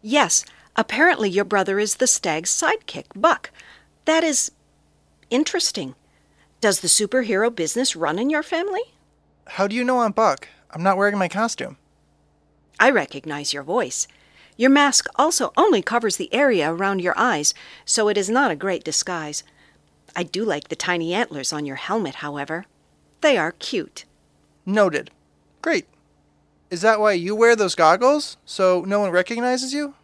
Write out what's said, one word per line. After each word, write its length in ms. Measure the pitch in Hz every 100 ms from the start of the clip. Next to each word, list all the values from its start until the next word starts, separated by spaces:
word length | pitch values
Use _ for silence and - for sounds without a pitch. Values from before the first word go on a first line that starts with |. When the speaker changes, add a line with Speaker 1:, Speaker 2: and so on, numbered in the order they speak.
Speaker 1:
Yes, 420 | 214 285 208 - - - _ -
apparently 540 | 220 220 339 339 208
your 160 | 180 196
brother 340 | 202 185 196
is 160 | 208 -
the 120 | 254
stag's 420 | - 190 156 175
sidekick, 560 | - 320 440 - - - 196
Buck. 360 | 320 - - - - - _ _ -
That 180 | 320
is 280 | 330 269 - _ _ _ _ _ _ _ _
interesting. 680 | 247 302 359 - - 135 - _ _ _ _ _ _
Does 200 | 214 196
the 80 | 170
superhero 680 | - 208 254 233 196 233 226
business 400 | 160 233 262 165
run 220 | 160 170
in 120 | 262
your 140 | 302
family? 500 | 302 330 392 381 494 _ _ _ _ _ -
Speaker 2:
How 200 | - 196
do 80 | 226
you 80 |
know 180 | 247 254
I'm 100 | 226
Buck? 360 | 202 214 135 - _ _
I'm 120 | 160
not 140 | 185 190
wearing 200 | 202 202
my 100 | 180
costume. 500 | 185 226 - - 135 _ _ _ _ _ _ _ _ _ -
Speaker 1:
I 100 | 233
recognize 640 | 247 143 139 156 147 143
your 100 | 143
voice. 440 | 139 214 147 - - _ _ _ - -
Your 120 | 247
mask 380 | 277 285 - - -
also 380 | 302 - 254 -
only 260 | 403 240
covers 360 | - 233 226 -
the 160 | 180
area 380 | 233 285 208 151
around 280 | 165 190 196
your 140 | 180 -
eyes, 360 | 247 165 151 - - - -
so 240 | - 214
it 80 | 208
is 120 | 190
not 220 | 233 269
a 40 | 151
great 280 | 190 180
disguise. 600 | - - - 175 151 151 - _ _ _ _ _ _ -
I 80 |
do 200 | 170 185
like 240 | 220 147 -
the 80 | 165
tiny 380 | - 175 165
antlers 400 | 180 240 147 131
on 120 | 151 147
your 120 | 135
helmet, 380 | - 214 170 -
however. 500 | 147 143 143 160 - _ _ _ _ _
They 160 | 311 240
are 160 | 160
cute. 520 | - - 196 - - - _ _ _ _ _ -
Speaker 2:
Noted. 460 | 208 196 147 - _ _ _ _ _
Great. 260 | - 262 - _ _ _ _ _ _ _ _
Is 120 | 175
that 180 | 214 214
why 140 | 214
you 220 | 185 175 214
wear 200 | 233 233
those 200 | 190 -
goggles? 640 | 160 180 254 294 - - -
So 380 | - 185 180 185
no 140 | 202
one 120 | 202
recognizes 640 | 175 180 233 247 254 262
you? 220 | 285 294 -